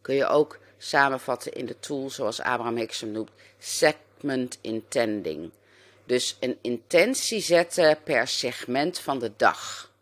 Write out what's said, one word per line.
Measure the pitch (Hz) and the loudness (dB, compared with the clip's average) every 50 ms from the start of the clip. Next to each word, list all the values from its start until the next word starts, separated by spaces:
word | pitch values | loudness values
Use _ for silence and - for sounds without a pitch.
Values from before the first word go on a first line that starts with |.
kun | _ - 131 | _ 0 0
je | 139 131 | 2 2
ook | - 107 147 151 - - - _ _ _ _ | 4 4 4 4 2 0 -20 _ _ _ _
samenvatten | - - - 147 139 139 135 127 - - 127 120 - - - | -12 0 4 4 4 4 2 -2 -4 -4 -4 -4 -4 -10 -10
in | - 131 | -8 -8
de | 117 - _ | -10 -10 _
tool | - - 147 139 135 135 | -10 -8 -6 -6 -6 -8
zoals | 131 - 135 107 117 - | -6 -4 -4 -4 -4 -4
Abraham | - - 123 117 117 117 117 | -2 -2 -2 -2 -2 -2 -2
Hicks | 117 113 110 - - | -2 -4 -4 -6 -8
hem | - 110 | -8 -6
noemt, | 104 110 110 - _ _ - - _ _ | -6 -6 -8 -8 _ _ -20 -20 _ _
segment | - - - - - 151 151 - _ _ _ _ - 143 135 127 127 123 - - | -12 -8 -2 2 4 2 2 2 _ _ _ _ -6 -4 -2 -2 -4 -4 -8 -12
intending. | _ - 110 113 - _ - 139 117 110 107 104 90 82 78 73 82 85 - _ _ _ _ _ _ _ _ _ _ | _ -6 -6 -6 -6 _ 0 0 0 0 0 -2 -4 -6 -6 -6 -8 -12 -14 _ _ _ _ _ _ _ _ _ _
Dus | _ 123 127 - - - _ | _ 0 0 0 -2 -6 _
een | - 127 123 - | -4 -4 -4 -4
intentie | _ 120 120 117 _ _ - 170 180 233 262 262 - - 226 214 | _ -6 -6 -6 _ _ 6 6 6 6 2 -2 -4 -2 -4 -4
zetten | 180 - 170 170 175 170 - - 170 156 151 151 - | 0 4 4 4 4 2 2 4 6 6 4 4 0
per | - 151 120 120 135 | -2 0 0 0 0
segment | - - - 123 120 - - - 123 135 147 175 - - | -2 -4 -4 -4 -6 -6 -6 -4 -2 0 0 -2 -4 -6
van | - - 139 135 | -6 -4 -4 -4
de | 117 110 101 | -4 -6 -2
dag. | _ 123 104 85 - - - - - - - _ _ | _ 4 4 4 4 -6 -12 -12 -14 -16 -18 _ _